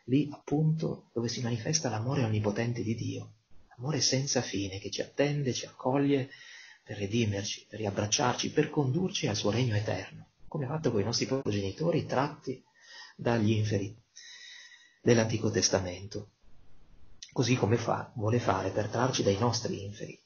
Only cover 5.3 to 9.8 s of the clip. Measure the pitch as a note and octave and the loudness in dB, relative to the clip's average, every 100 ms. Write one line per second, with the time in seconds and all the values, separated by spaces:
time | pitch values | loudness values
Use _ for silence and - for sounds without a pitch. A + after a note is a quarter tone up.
5.3 | D3 C3 A2+ - - B2+ C#3 C#3+ C#3 B2 | 2 -2 -2 -8 -4 0 2 4 2 0
6.3 | - - - - - - A2+ G2 A#2 G#2+ | -10 -20 -20 -20 -20 -12 -6 0 2 2
7.3 | G2 G2+ - - G#2+ G#2 G2 G#2 - B2+ | 0 -4 -8 -10 -4 -2 0 2 2 2
8.3 | A#2+ G#2+ - D3 D3+ C3 D3 F#3+ - C3 | 2 0 0 2 2 2 2 0 0 -2
9.3 | G#2 G#2 A2 B2+ G#2 | 0 2 2 2 2